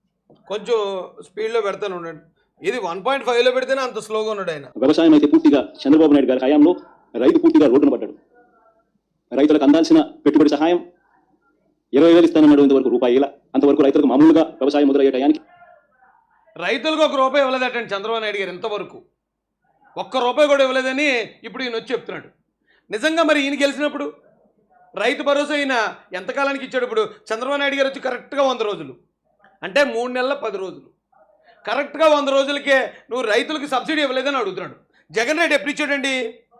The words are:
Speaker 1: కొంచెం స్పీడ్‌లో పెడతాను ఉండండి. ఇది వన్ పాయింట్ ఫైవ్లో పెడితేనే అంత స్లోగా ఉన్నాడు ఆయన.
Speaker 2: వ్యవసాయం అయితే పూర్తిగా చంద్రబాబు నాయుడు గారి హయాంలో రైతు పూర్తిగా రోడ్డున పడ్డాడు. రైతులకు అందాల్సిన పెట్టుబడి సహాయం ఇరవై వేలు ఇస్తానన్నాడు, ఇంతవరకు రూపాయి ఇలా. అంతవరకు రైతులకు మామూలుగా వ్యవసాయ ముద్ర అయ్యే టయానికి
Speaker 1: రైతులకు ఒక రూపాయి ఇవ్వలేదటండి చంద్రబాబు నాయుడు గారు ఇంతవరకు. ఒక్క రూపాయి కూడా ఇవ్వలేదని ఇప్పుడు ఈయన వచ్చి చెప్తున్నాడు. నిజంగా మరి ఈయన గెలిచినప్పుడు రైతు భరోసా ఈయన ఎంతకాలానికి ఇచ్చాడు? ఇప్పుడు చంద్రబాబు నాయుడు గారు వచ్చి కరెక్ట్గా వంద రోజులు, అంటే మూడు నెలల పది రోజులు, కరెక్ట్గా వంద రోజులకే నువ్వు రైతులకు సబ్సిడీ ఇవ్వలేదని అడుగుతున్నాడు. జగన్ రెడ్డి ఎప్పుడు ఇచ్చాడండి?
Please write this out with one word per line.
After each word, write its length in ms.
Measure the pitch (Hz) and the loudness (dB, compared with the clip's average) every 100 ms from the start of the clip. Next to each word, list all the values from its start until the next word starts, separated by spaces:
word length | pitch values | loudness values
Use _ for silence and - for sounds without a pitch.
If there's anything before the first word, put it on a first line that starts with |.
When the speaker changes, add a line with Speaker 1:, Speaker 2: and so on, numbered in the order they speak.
| _ _ _ _ - | _ _ _ _ -12
Speaker 1:
కొంచెం 300 | 208 196 226 202 190 - - 175 | -10 -4 -2 -2 -8 -12 -18 -16
స్పీడ్‌లో 340 | - 220 226 | -10 -6 -4
పెడతాను 340 | 202 185 202 180 | -4 -6 -8 -10
ఉండండి. 260 | 165 156 _ _ _ _ | -12 -16 _ _ _ _
ఇది 160 | - 247 | -6 -6
వన్ 200 | 180 185 220 | -6 -6 -4
పాయింట్ 200 | 269 247 | -4 0
ఫైవ్లో 240 | 240 254 | 0 2
పెడితేనే 300 | 254 254 269 | 0 -2 -4
అంత 180 | 254 214 | -4 -8
స్లోగా 300 | 214 214 220 | -8 -6 -4
ఉన్నాడు 200 | 208 175 | -6 -8
ఆయన. 140 | 156 139 - | -10 -12 -2
Speaker 2:
వ్యవసాయం 300 | 135 165 165 | 0 4 6
అయితే 140 | 151 147 | 6 6
పూర్తిగా 340 | 160 151 139 - - | 4 4 2 0 -4
చంద్రబాబు 320 | 135 156 160 | 2 4 6
నాయుడు 160 | 143 127 | 4 2
గారి 100 | 131 127 | 0 2
హయాంలో 280 | 151 156 185 - _ _ | 4 4 2 -6 _ _
రైతు 240 | 117 135 - | -2 2 4
పూర్తిగా 260 | 330 311 143 | 4 4 4
రోడ్డున 240 | 127 277 | 4 2
పడ్డాడు. 220 | - 104 - _ _ _ _ _ _ _ _ _ _ - | 0 -6 -14 _ _ _ _ _ _ _ _ _ _ -8
రైతులకు 340 | 127 151 151 139 | 0 2 4 4
అందాల్సిన 320 | 160 156 160 - - | 4 4 2 2 -2
పెట్టుబడి 280 | 147 151 151 151 | 0 2 2 2
సహాయం 240 | 160 175 - _ _ _ _ _ _ _ _ _ _ 131 | 0 -2 -6 _ _ _ _ _ _ _ _ _ _ 2
ఇరవై 160 | 165 170 | 6 6
వేలు 120 | 165 | 6
ఇస్తానన్నాడు, 360 | 156 151 143 139 | 6 6 6 6
ఇంతవరకు 260 | 135 131 | 4 2
రూపాయి 220 | 120 123 127 | 0 2 0
ఇలా. 100 | - - _ 131 | -2 -6 _ 0
అంతవరకు 260 | 143 143 139 | 2 4 2
రైతులకు 240 | 147 139 | 2 2
మామూలుగా 320 | 131 160 156 156 - | 4 6 4 2 -2
వ్యవసాయ 260 | 131 143 143 | -2 2 2
ముద్ర 120 | 139 | 2
అయ్యే 80 | 139 131 | 2 2
టయానికి 260 | 180 - - - - _ _ _ _ _ _ _ _ - | -2 -2 -8 -20 -20 _ _ _ _ _ _ _ _ -8
Speaker 1:
రైతులకు 480 | 175 254 311 320 302 | -4 -2 -2 0 0
ఒక 80 | 269 | 2
రూపాయి 200 | 262 285 | 0 2
ఇవ్వలేదటండి 460 | 262 254 247 240 208 | 0 0 -4 -6 -6
చంద్రబాబు 280 | 196 214 226 | -6 -6 -6
నాయుడు 160 | 214 202 | -4 -6
గారు 100 | 185 175 | -8 -8
ఇంతవరకు. 420 | 220 208 180 117 _ _ _ _ _ _ _ _ _ - | -8 -8 -10 -18 _ _ _ _ _ _ _ _ _ -12
ఒక్క 220 | 185 262 247 | -6 -2 0
రూపాయి 220 | 247 294 | 2 2
కూడా 120 | 277 262 | 2 0
ఇవ్వలేదని 420 | 254 254 262 302 247 196 - 220 | -2 -4 -2 -2 -2 -6 -14 -16
ఇప్పుడు 140 | 233 254 | -10 -8
ఈయన 100 | 226 | -8
వచ్చి 120 | 220 | -8
చెప్తున్నాడు. 340 | 240 - 170 - _ _ _ _ _ - | -8 -8 -14 -16 _ _ _ _ _ -12
నిజంగా 300 | 214 302 320 311 | -6 -2 0 2
మరి 100 | 294 277 | 0 0
ఈయన 100 | 277 | -2
గెలిచినప్పుడు 420 | 277 254 294 285 285 - _ _ _ _ _ _ _ | -2 -2 -6 -6 -10 -12 _ _ _ _ _ _ _
రైతు 280 | 190 226 277 285 | -6 -4 -2 -2
భరోసా 260 | 285 294 294 | -2 -2 -4
ఈయన 140 | 277 247 202 - _ 180 | -2 -2 -4 -8 _ -12
ఎంతకాలానికి 460 | 190 247 277 277 254 | -8 -4 -4 -6 -8
ఇచ్చాడు? 180 | 254 247 | -6 -4
ఇప్పుడు 160 | 220 208 - - | -4 -4 -8 -10
చంద్రబాబు 300 | 220 254 285 | -8 -6 -4
నాయుడు 160 | 285 277 | -2 -2
గారు 100 | 269 | -4
వచ్చి 160 | 269 254 | -4 -8
కరెక్ట్గా 360 | 240 - 277 269 | -10 -8 -2 -2
వంద 120 | 240 214 | -2 -4
రోజులు, 240 | 180 139 120 _ _ _ _ _ _ | -8 -12 -18 _ _ _ _ _ _
అంటే 180 | - 262 269 | -4 -2 -2
మూడు 180 | 226 247 247 | -2 -6 -4
నెలల 180 | 254 285 | -4 -4
పది 140 | 220 196 | -8 -10
రోజులు, 240 | 185 151 - _ _ _ _ _ _ _ 208 | -12 -14 -20 _ _ _ _ _ _ _ -8
కరెక్ట్గా 420 | 247 277 294 320 294 | -6 -6 0 2 2
వంద 140 | 277 269 | 2 0
రోజులకే 420 | 269 285 277 269 233 - - | 0 -2 0 0 0 -8 -10
నువ్వు 140 | 240 233 | -6 -2
రైతులకు 360 | 214 277 302 277 | -2 -2 -8 -6
సబ్సిడీ 280 | 254 233 311 277 | -6 -4 -4 -2
ఇవ్వలేదని 340 | 262 269 277 | -4 -4 -4
అడుగుతున్నాడు. 340 | 202 180 160 - _ _ _ | -6 -8 -12 -16 _ _ _
జగన్ 300 | 170 240 311 | -4 -2 -2
రెడ్డి 140 | 320 285 | 0 -2
ఎప్పుడు 160 | 285 | -2
ఇచ్చాడండి? 400 | 285 294 285 269 262 226 - _ | -6 -4 -4 -4 -4 -6 -12 _